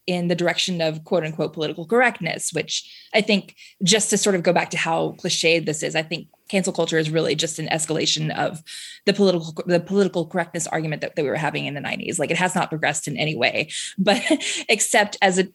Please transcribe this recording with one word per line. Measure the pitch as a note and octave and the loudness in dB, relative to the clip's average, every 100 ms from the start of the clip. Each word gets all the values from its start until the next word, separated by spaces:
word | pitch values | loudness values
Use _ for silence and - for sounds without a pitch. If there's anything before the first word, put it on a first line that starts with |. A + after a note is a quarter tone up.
| - | -4
in | F3+ F3 | -2 0
the | F3 | 2
direction | F3 F3 - F3 | 0 0 -2 0
of | D#3+ D#3 | -2 -2
quote | D#3 F#3 | -2 0
unquote | D#3 D#3 D3+ | 0 -2 -4
political | - D3+ D#3 E3 | -2 -6 -6 -2
correctness, | A#3 B3+ - E3 - - | 2 2 0 -6 -4 -4
which | D#3+ D#3 - - - - | -4 -4 -6 -8 -18 -2
I | G#3+ | 0
think, | G#3 G#3 - - - - | 4 2 0 -16 -20 -4
just | F#3 G#3+ G3+ | 2 2 4
to | G3+ | 0
sort | G#3+ F#3+ | 2 2
of | |
go | F3 | 4
back | E3+ E3 | 2 2
to | D#3+ | -2
how | E3 E3 D#3+ - | -2 0 -2 -4
cliched | F3+ - E3 E3 D#3 | -4 0 4 4 2
this | D#3 | -2
is, | D3 D#3 | -2 -2
I | |
think | D#3+ E3 - _ - | -4 -6 -10 _ -4
cancel | G3 F#3 | 0 0
culture | F3+ E3 D#3+ | 0 2 2
is | D#3 | 2
really | D#3+ D#3+ D#3 | 2 0 0
just | E3 - | -2 -4
an | D#3 | -2
escalation | D#3+ - D#3 D3+ - D#3 - | -2 0 0 0 0 -2 -2
of | D3 - - - - - - | -2 -4 -14 -16 -14 -6 0
the | |
political, | G3 G3+ F3 D#3+ D#3+ F3 | 4 4 2 -2 -8 0
the | F3 | 0
political | E3+ G3 F#3+ F3+ E3 | 2 2 2 0 -4
correctness | F#3 E3+ E3+ D#3 | -2 -4 -4 -4
argument | F3 D#3+ D3+ | -4 -2 -4
that, | - - | -6 -2
that | |
we | C#3+ | -2
were | - | 0
having | D3+ D3 D3 | -2 -2 -4
in | |
the | C#3+ | -6
nineties. | A#2+ - - A#2+ | -6 -6 -4 -2
Like, | C#3+ | 0
it | E3+ | 0
has | F3+ | 0
not | F3+ - | 0 -2
progressed | D#3 C#3+ D3+ - | 0 -2 -2 -4
in | D3+ | -4
any | D3+ D#3 | -2 0
way, | B2 A2 D3+ - - - | 0 0 -4 -6 -8 -2
but | F#3+ C4+ - D4+ - | 2 2 4 0 0
<laughs> | - D4+ | -4 0
except | A3 - A#3 G#3 - | 0 4 4 2 2
as | G3 F#3 | 2 4
a, | F#3+ | 0